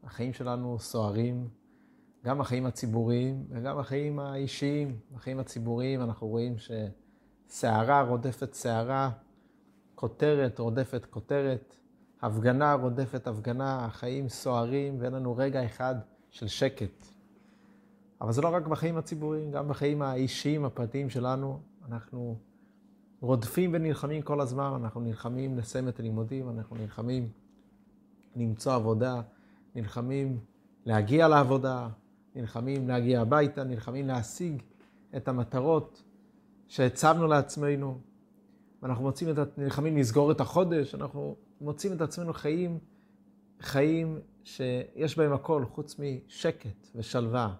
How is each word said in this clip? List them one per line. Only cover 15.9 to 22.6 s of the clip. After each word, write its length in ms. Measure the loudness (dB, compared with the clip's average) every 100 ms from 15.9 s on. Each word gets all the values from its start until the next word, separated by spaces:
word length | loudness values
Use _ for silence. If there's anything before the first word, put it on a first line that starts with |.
| -2 -6 _ _
של 180 | -10 -8
שקט. 580 | 0 0 0 -8 -8 -20 -20 -20 -20 -20 _ -20 -20 _ _ _ _
אבל 120 | 0
זה 100 | 2
לא 60 | 4
רק 180 | 2 0
בחיים 300 | -2 0 -2
הציבוריים, 540 | -4 -4 -2 -4 -4
גם 180 | -4 -2
בחיים 340 | 0 0 2
האישיים, 640 | 0 0 0 0 0 0
הפרטיים 460 | 0 -2 -4 -2 -4
שלנו, 500 | -2 -2 -2 -2 -6 -12 -20 -12
אנחנו 480 | -10 -10 -8 -6 -8 -12 _